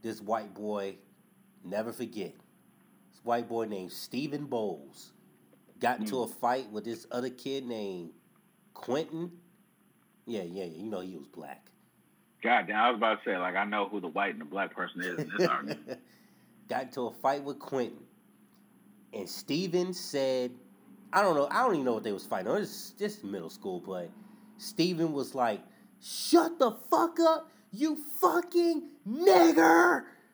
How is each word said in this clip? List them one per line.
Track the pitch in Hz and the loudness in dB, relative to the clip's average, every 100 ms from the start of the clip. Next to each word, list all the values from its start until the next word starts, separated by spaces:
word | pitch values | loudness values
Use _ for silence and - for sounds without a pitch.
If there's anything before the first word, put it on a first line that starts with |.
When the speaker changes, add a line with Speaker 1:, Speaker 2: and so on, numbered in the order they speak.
Speaker 1:
This | 117 104 | -6 -8
white | 104 110 107 | -2 -4 -4
boy, | 92 104 104 98 92 _ _ _ _ _ _ | -8 -6 -4 -4 -8 _ _ _ _ _ _
never | 85 101 113 | -6 -4 -4
forget. | 117 113 107 87 - _ _ _ _ _ _ _ | -6 -8 -6 -10 -10 _ _ _ _ _ _ _
This | _ | _
white | 117 120 113 | -2 -2 0
boy | 117 110 | -2 -2
named | 101 90 | -4 -8
Stephen | - - 120 147 143 143 | -12 -8 -6 -4 -6 -4
Bowles | 123 104 87 - - - _ - _ _ _ _ - | -2 -2 -4 -12 -20 -20 _ -20 _ _ _ _ -2
got | 117 120 | 0 0
into | 107 131 | -2 -2
Speaker 2:
Hmm. | |
Speaker 1:
a | 110 | -2
fight | - 120 131 113 | -2 0 0 -4
with | 107 | -8
this | 110 113 - | -6 -8 -6
other | 120 127 | -4 -4
kid | 127 139 135 123 | -6 -6 -6 -6
named | 113 101 92 85 - _ _ _ _ _ | -6 -6 -6 -10 -16 _ _ _ _ _
Quentin. | - - 135 160 160 170 - _ _ _ _ _ _ _ _ - | -16 -4 -2 -2 -6 -8 -10 _ _ _ _ _ _ _ _ -8
Yeah, | 110 | -6
yeah, | 87 92 90 | -6 -8 -8
yeah. | 80 | -8
You | 107 | -8
know | 101 | -6
he | 92 87 | -8 -12
was | 69 | -16
black. | - 69 69 _ _ _ _ _ _ _ _ | -16 -16 -16 _ _ _ _ _ _ _ _
Speaker 2:
God | 117 120 95 | 2 2 2
damn, | 107 | 2
I | 120 | 2
was | 113 | 4
about | 113 107 | 2 2
to | - | -2
say, | 95 | -2
like, | 90 90 | 0 0
I | |
know | 104 104 98 | 0 0 -2
who | 104 | -4
the | 90 | -4
white | 80 101 | -2 -2
and | 82 | -4
the | 73 | -8
black | 98 95 | -4 -4
person | - 90 - | -4 -8 -6
is | 90 90 | -6 -4
in | - 98 | -6 0
this | 185 | 0
Speaker 1:
<laughs> | |
Speaker 2:
argument. | 95 - - - 127 - _ _ _ _ _ - | 0 -4 -10 -10 -12 -14 _ _ _ _ _ -6
Speaker 1:
Got | 117 | -6
into | 131 - 117 | -4 -6 -6
a | |
fight | - 139 143 | 0 0 0
with | 139 139 | -4 -10
Quentin. | - 135 117 - - _ _ _ _ _ _ _ - - - | -4 -2 -2 -6 -20 _ _ _ _ _ _ _ -20 -20 -14
And | 107 92 | -10 -10
Stephen | - - 143 185 180 180 | -10 -4 -2 0 0 0
said, | 180 - 139 135 131 123 123 - - - - - | -4 -4 -2 0 0 -2 -6 -20 -20 -20 -20 0
I | 190 | 4
don't | 202 151 | 4 4
know, | 143 | 2
I | 202 | 4
don't | 254 170 | 4 4
even | 127 | 2
know | |
what | 113 | 0
they | 107 | -2
was | 98 - | -4 -4
fighting. | 101 95 | -4 0
It | 180 | 0
was | 208 - - - | -2 -8 -14 -6
just | 208 208 | -6 -4
middle | 101 98 82 | -8 -8 -8
school, | - 101 87 | -10 -8 -6
but | 90 92 85 - - - - - | -6 -6 -6 -12 -20 -20 -20 -16
Stephen | - - 175 170 165 | -12 0 0 2 0
was | 143 123 | 0 -4
like, | 139 117 101 - - - - | 0 0 0 -8 -20 -20 -20
"Shut | - - - 339 330 339 | -12 -8 6 6 6 2
the | 254 214 - | 2 2 0
fuck | 320 339 339 | 2 2 4
up, | 330 320 - - _ | 4 4 -2 -20 _
you | 196 311 302 - - | -2 -2 -2 -8 2
fucking | 359 330 349 349 339 311 - - 196 | 2 4 2 2 4 2 -4 -14 -8
nigger!" | 262 370 370 330 302 320 330 359 - - - _ | 4 8 10 8 8 8 8 8 4 -2 -20 _